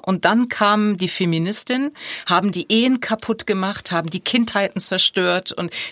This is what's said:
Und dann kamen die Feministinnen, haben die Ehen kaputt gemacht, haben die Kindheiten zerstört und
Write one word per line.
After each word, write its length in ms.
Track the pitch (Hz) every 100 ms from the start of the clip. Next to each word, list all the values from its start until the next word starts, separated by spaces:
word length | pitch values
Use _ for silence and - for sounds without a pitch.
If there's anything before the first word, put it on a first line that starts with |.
| -
Und 180 | 185 175
dann 240 | 226 247
kamen 480 | - 208 214 208 180
die 100 | 175
Feministinnen, 840 | - 180 160 175 220 - 254 285 - - - -
haben 260 | 180 202
die 140 | 175 -
Ehen 300 | 220 254 254
kaputt 460 | - 220 - 226 -
gemacht, 460 | 190 190 202 -
haben 180 | 170 160
die 120 | 180
Kindheiten 580 | - 240 226 202 196 185
zerstört 720 | - 185 - 190 180 180 -
und 200 | - 175 - -